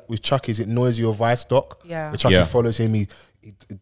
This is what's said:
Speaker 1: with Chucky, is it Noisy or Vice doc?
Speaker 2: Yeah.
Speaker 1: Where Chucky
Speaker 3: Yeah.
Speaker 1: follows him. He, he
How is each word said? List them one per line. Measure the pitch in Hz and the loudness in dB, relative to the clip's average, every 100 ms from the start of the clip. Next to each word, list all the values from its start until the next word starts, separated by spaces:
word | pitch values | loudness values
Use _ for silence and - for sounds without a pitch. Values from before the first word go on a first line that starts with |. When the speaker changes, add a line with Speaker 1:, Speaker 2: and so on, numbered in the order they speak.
| - | -6
Speaker 1:
with | 113 | -8
Chucky, | - 135 - | -2 -2 -2
is | 110 | -6
it | 107 | -4
Noisy | 117 123 117 | -2 0 0
or | 113 | -2
Vice | 104 117 120 | 0 0 0
doc? | - 123 - - | 0 0 0 -12
Speaker 2:
Yeah. | - 165 156 | -14 -10 -8
Speaker 1:
Where | 151 | -2
Chucky | 123 | 4
Speaker 3:
Yeah. | 92 | 4
Speaker 1:
follows | 85 123 117 110 | 4 2 0 0
him. | 113 | 0
He, | 107 101 - - _ | 0 -2 -8 -20 _
he | 107 101 - 98 | -20 -20 -20 -12